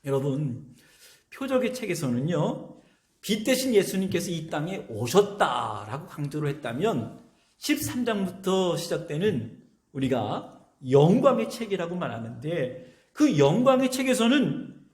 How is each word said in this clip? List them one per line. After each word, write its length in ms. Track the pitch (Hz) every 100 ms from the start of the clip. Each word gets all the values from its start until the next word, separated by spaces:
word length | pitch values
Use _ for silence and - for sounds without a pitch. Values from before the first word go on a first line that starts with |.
| 139
여러분, 680 | 135 143 135 147 113 - - _ _ - - _
표적의 400 | - 269 254 233
책에서는요, 1080 | - 208 156 135 120 151 160 190 - - - _ _ _ _
빛 220 | - 214
대신 300 | 220 254 262
예수님께서 580 | 208 175 190 190 175 -
이 160 | 165 151
땅에 360 | 156 160 190 -
오셨다라고 1160 | 107 120 190 202 - 160 120 113 107 107 135 -
강조를 420 | - 143 151 147
했다면, 760 | 139 123 120 214 156 107 - - _ _ _
십삼 480 | - 294 - 247 233
장부터 720 | 208 185 - 185 190 180 156
시작되는 840 | - 165 - 151 208 139 110 - - _ _
우리가 760 | 139 131 123 107 190 - - _ _ 131
영광의 600 | 139 156 240 269 233 226
책이라고 460 | - 220 185 170 180
말하는데, 960 | 143 117 113 120 147 170 127 - - _ _
그 240 | - 294 160
영광의 540 | 139 196 254 262 262
책에서는 880 | 262 262 220 233 285 180 - - - -